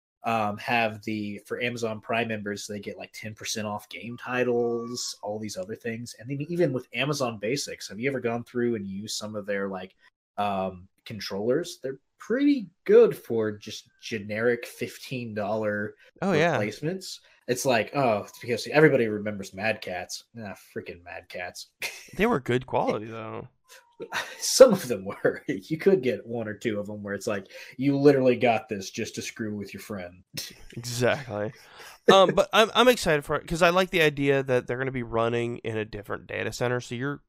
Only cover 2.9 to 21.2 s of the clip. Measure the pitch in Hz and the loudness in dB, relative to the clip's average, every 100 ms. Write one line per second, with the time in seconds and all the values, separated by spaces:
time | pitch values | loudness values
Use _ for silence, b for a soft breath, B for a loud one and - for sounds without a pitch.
2.9 | 98 101 - 107 107 - 113 104 104 - | -12 -14 -14 -14 -10 -8 -6 -6 -8 -10
3.9 | 87 110 120 123 127 123 120 120 117 120 | -14 -14 -12 -4 0 2 2 0 -2 -4
4.9 | 120 - - 104 107 107 - 107 110 117 | -8 -8 -8 -8 -8 -8 -8 -10 -8 -8
5.9 | 113 120 - 117 143 151 175 160 127 - | -8 -10 -14 -8 -8 -4 0 0 0 -4
6.9 | 120 139 143 123 107 104 147 - - - | -2 -2 0 -2 -2 -4 -4 -6 -10 -12
7.9 | 101 131 131 117 117 117 123 120 110 98 | -6 -4 -2 -2 -4 -4 -2 0 -2 -6
8.9 | 95 107 - 107 107 101 101 98 92 95 | -8 -8 -8 -8 -8 -4 -4 -4 -6 -12
9.9 | b b _ _ - 104 95 95 90 92 | b b _ _ -4 -2 0 -4 -6 -16
10.9 | _ - 107 - 98 113 147 180 - 135 | _ -14 -10 -8 -2 0 0 -2 -8 -10
11.9 | 135 _ _ - 254 285 277 185 _ - | -10 _ _ -4 2 4 4 -2 _ 8
12.9 | 220 220 147 - 113 107 104 110 - - | 10 10 6 -4 -2 -2 -4 -10 -14 -16
13.9 | _ - 113 104 107 120 120 - - 117 | _ -8 -8 -6 0 2 0 -4 -8 -10
14.9 | - - 127 120 104 101 110 107 104 107 | -10 -10 -8 -6 -4 -2 -2 0 -2 -4
15.9 | b b _ 190 156 170 131 104 - 151 | b b _ 0 2 2 2 -2 -4 -6
16.9 | 190 - - b b - 127 135 117 104 | -6 -8 -14 b b -4 0 2 2 2
17.9 | 143 127 104 95 - 117 113 - 147 156 | 0 2 2 -2 -10 -6 -4 2 6 8
18.9 | 131 110 104 104 101 95 95 110 104 - | 8 2 -2 -4 -8 -10 -4 -4 -2 -6
19.9 | 90 90 - - 117 101 - - 113 92 | -8 -8 -12 -14 -14 -14 -14 -14 -12 -12
20.9 | 90 87 87 | -14 -16 -16